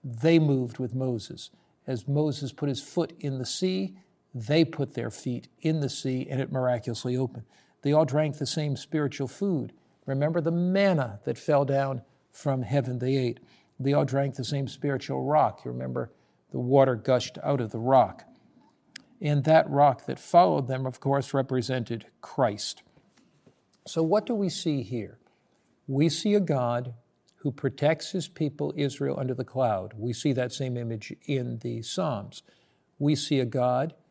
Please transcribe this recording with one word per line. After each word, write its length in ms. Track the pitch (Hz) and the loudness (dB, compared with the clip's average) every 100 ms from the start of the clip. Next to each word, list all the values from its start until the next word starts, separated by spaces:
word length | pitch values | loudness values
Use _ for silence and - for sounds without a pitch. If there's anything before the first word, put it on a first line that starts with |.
they 360 | 135 117 151 165 | -10 0 6 6
moved 400 | 156 135 123 - | 6 2 0 -4
with 160 | 127 | -6
Moses. 560 | 127 131 120 - - - _ _ _ - | -2 -2 -2 -6 -14 -16 _ _ _ -6
As 220 | 127 104 | -6 -2
Moses 440 | 143 151 143 135 | 0 0 -2 -6
put 180 | - 143 | -4 -4
his 120 | 135 | -4
foot 300 | - - 160 - | -4 -2 -2 -4
in 160 | 143 135 | -6 -4
the 100 | 127 | -6
sea, 520 | - 190 190 190 - _ _ _ | -2 -2 -2 -4 -8 _ _ _
they 300 | 127 110 156 | -12 0 4
put 300 | 160 160 139 | 4 2 -4
their 160 | - 117 | -4 -6
feet 380 | - - 123 - _ | -6 -6 -6 -8 _
in 200 | 160 160 | -2 0
the 100 | 139 | -2
sea, 360 | - 135 127 131 | -4 -4 -4 -4
and 100 | 131 | -4
it 100 | 135 | -2
miraculously 680 | 139 127 123 117 113 127 123 | 0 0 0 -2 -6 -4 -2
opened. 260 | 131 - 110 _ _ _ | -2 -6 -18 _ _ _
They 100 | 143 | 2
all 140 | 151 156 | 4 4
drank 320 | 139 156 147 | 2 0 -2
the 80 | 135 | -4
same 300 | - 151 139 | -2 -2 -4
spiritual 520 | - 156 143 - 135 | -4 -2 -2 -2 -8
food. 460 | - 202 170 117 - _ _ - | -4 -2 -2 -4 -12 _ _ -6
Remember 340 | 135 147 165 | -2 0 0
the 100 | 160 | 0
manna 720 | 170 180 190 202 170 123 104 | 0 0 2 4 2 0 -4
that 140 | - 117 | -6 -6
fell 280 | - 143 143 | 2 2 4
down 360 | 139 139 131 - _ _ | 0 0 -4 -10 _ _
from 300 | - 143 131 | -6 -2 -2
heaven 360 | 117 139 120 123 | 0 0 0 -2
they 180 | 123 135 | 0 0
ate. 240 | 123 120 - _ _ _ | 0 -4 -14 _ _ _
They 140 | 131 | 0
all 100 | 143 | 2
drank 300 | 143 135 139 | 2 0 -2
the 100 | - | -4
same 240 | 120 143 131 | -4 -4 -4
spiritual 560 | - 143 135 - 135 | -4 -4 -4 -4 -6
rock. 380 | 131 151 123 - | 2 4 2 0
You 60 | 127 | -10
remember 420 | 123 127 123 127 _ _ _ _ | -8 -6 -6 -6 _ _ _ _
the 80 | - | -6
water 360 | 123 139 131 | 4 6 6
gushed 440 | 117 107 127 - - | 4 2 0 0 -6
out 200 | 147 143 | -2 -2
of 80 | 110 | -2
the 80 | 110 | -4
rock. 460 | 120 131 104 - - _ _ _ _ _ _ - _ _ | 4 6 6 0 -20 _ _ _ _ _ _ -20 _ _
And 220 | 151 147 | 0 2
that 260 | 139 160 - | 6 6 6
rock 340 | 143 143 127 | 6 6 4
that 140 | - 127 | -6 -8
followed 500 | - 170 180 151 123 | 4 6 6 4 0
them, 160 | 131 | -4
of 160 | 131 123 | -4 -4
course, 320 | 135 139 131 | 0 0 0
represented 720 | 139 131 131 113 127 113 117 - _ | 0 0 0 0 -2 -2 -6 -8 _
Christ. 640 | - - 123 104 - - _ _ _ _ _ _ _ _ _ _ - | -12 2 2 2 -8 -10 _ _ _ _ _ _ _ _ _ _ -8
So 160 | - | -2
what 240 | 165 202 214 | 2 2 2
do 80 | |
we 160 | 226 196 | -2 0
see 320 | - 170 143 | -2 -2 -2
here? 360 | 104 120 101 - _ _ _ _ _ _ - | -2 -6 -6 -12 _ _ _ _ _ _ -6
We 240 | 135 160 | 2 2
see 240 | - 214 | 2 2
a 60 | 202 | 2
God 520 | 185 143 120 120 123 117 _ _ _ _ | 2 0 0 -2 -4 -12 _ _ _ _
who 140 | 143 | -6
protects 600 | - 139 - 143 151 - | -2 -6 0 2 2 -2
his 180 | 190 151 | -6 -6
people 460 | - 151 143 147 147 | -4 -4 -2 -6 -2
Israel 420 | 143 131 139 139 | -4 -2 -4 -2
under 140 | 127 | -4
the 120 | 123 | -4
cloud. 500 | 123 131 123 101 92 110 | -4 0 2 2 -4 -8
We 160 | 113 | -6
see 220 | 117 151 | -2 0
that 180 | 127 123 | 2 -2
same 240 | - 131 120 | -4 -6 -4
image 380 | 117 113 - - | -6 -8 -8 -16
in 360 | - 135 120 117 | -4 -4 -2 -6
the 200 | 120 113 | -6 -6
Psalms. 640 | 117 - 170 113 98 - _ _ _ _ _ _ | -6 -4 -2 -4 -8 -16 _ _ _ _ _ _
We 160 | 143 | 0
see 260 | 147 - 143 | 0 0 0
a 60 | 123 | 0
God 480 | 127 123 123 156 - _ | 0 2 2 -2 -6 _